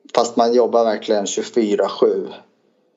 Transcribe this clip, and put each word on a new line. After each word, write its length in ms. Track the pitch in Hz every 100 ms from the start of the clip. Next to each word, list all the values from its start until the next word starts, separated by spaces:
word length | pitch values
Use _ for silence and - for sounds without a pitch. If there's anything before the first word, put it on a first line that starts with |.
| - 123
Fast 200 | 117 123
man 180 | 117
jobbar 300 | 123 110 117 113
verkligen 400 | 104 - 107 95
tjugofyra 640 | - 107 123 107 101 98
sju. 380 | - 113 95 98 - - _ _ _ _